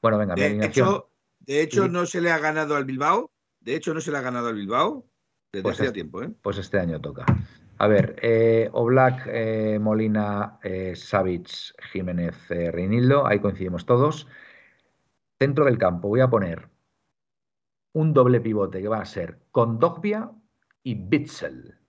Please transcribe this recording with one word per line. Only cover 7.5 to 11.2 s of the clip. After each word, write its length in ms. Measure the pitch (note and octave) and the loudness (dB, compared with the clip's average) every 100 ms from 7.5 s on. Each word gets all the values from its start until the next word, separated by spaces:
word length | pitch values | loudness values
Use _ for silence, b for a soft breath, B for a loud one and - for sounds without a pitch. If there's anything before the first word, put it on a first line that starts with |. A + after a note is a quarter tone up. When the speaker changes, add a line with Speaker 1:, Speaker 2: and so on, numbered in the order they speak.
| B - - | B -20 0
Speaker 1:
A 100 | G#2 | 4
ver, 280 | G#2 - - | 4 2 -2
eh, 480 | A#2 A2+ A#2 A2+ A2+ | 0 4 6 4 2
Oblak, 500 | - A#2 C3 C3 B2+ - | 0 4 6 6 2 -6
eh, 520 | A2+ A2 A2 G#2+ G#2+ | -4 -2 -2 0 0
Molina, 800 | G#2+ G#2+ A2 G#2+ G#2 G2+ G#2 - | 0 2 2 0 0 -2 -6 -8
eh, 320 | G2 F#2 F#2+ F2 | -8 -6 -6 -8
Savic, 540 | - G2+ | -2 0